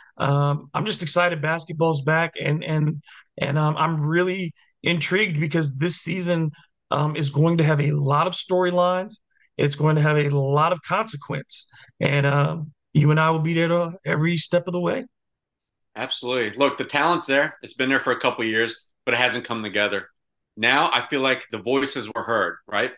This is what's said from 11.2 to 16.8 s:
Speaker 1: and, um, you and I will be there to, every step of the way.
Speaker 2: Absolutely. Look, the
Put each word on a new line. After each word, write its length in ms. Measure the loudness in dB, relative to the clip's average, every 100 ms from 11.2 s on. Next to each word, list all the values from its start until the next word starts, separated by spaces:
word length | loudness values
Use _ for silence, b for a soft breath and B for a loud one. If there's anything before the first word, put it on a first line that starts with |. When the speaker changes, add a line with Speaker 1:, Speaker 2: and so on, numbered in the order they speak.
| -8 -8 -6 -8 -8 B B -4
Speaker 1:
and, 260 | 0 2 2
um, 460 | 2 0 -2 -8 -14 _
you 180 | 2 4
and 60 | 4
I 120 | 4
will 80 | 2
be 160 | 0
there 140 | 0 2
to, 240 | 2 -2 -6
every 320 | -4 0 0 0
step 300 | 0 0 0
of 80 |
the 60 | -2
way. 240 | -2 -4 -6 _ _ _ _ _ _ _ _ -10
Speaker 2:
Absolutely. 580 | -8 -6 -4 -2 -2 0
Look, 200 | 0
the 60 | 0